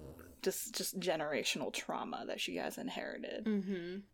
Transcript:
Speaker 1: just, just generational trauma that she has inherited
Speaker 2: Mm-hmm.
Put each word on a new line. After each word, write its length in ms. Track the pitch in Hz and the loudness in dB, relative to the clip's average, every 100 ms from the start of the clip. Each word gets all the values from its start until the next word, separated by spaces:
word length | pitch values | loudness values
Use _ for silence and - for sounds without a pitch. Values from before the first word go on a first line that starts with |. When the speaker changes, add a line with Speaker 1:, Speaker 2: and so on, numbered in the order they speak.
| - - - - | -12 -12 -14 0
Speaker 1:
just, 320 | - - - | 0 2 -2
just 240 | - 185 196 | -2 -2 0
generational 720 | 175 160 151 135 - - 135 | 2 4 4 4 4 2 0
trauma 540 | - - - 85 - - | -2 -2 -2 0 -2 -2
that 140 | - | -2
she 160 | - - | 0 0
has 220 | - - | 0 -2
inherited 640 | - - - - - - | -4 -2 -4 -4 -4 -2
Speaker 2:
Mm-hmm. 540 | 220 208 185 185 175 190 202 | 2 2 2 0 0 -6 -6